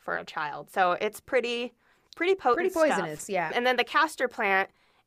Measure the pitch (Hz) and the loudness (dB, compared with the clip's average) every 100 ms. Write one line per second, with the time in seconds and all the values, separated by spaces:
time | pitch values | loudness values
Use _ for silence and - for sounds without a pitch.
0 | - 165 - - 151 143 151 208 180 175 | -8 -8 -6 -8 -8 -8 -8 2 2 2
1 | 214 208 - 254 233 240 240 _ _ _ | -2 -6 -2 -2 0 -4 -6 _ _ _
2 | _ - 339 381 262 240 359 339 311 185 | _ -4 0 2 2 2 2 2 2 2
3 | 165 156 - 185 160 233 247 247 233 - | -2 -6 -4 -2 -2 0 0 2 2 2
4 | 311 - 247 - 208 190 196 _ _ _ | 0 0 -4 -2 2 2 0 _ _ _